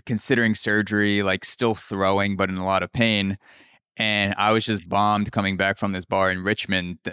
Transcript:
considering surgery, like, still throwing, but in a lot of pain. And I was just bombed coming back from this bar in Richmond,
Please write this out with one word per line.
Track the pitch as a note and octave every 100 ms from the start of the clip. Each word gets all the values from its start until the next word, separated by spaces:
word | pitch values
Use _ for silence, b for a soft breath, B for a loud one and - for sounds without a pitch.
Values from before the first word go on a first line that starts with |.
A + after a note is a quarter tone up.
| -
considering | A2+ - B2 A2+
surgery, | G#2+ - G#2+ G#2 G#2+ G#2 G2+
like, | G2 F#2+
still | - - A#2+
throwing, | G#2+ - G2 F#2+ G2 G2+ G2
but | F#2+
in | F#2
a |
lot | F#2 F#2+
of | F2+
pain. | - A#2 G#2 G2 G2 b b b b _ -
And | A2 G#2 G2+ G2+
I | G2+
was | A2
just | G#2+ G#2+ F2
bombed | G2+ G#2 G#2 G#2
coming | - G2 F#2+
back | G2 G2
from | G2+
this | F#2
bar | F2+ G2 F#2+
in | F#2
Richmond, | F#2 G#2+ - F#2 F2 F2 -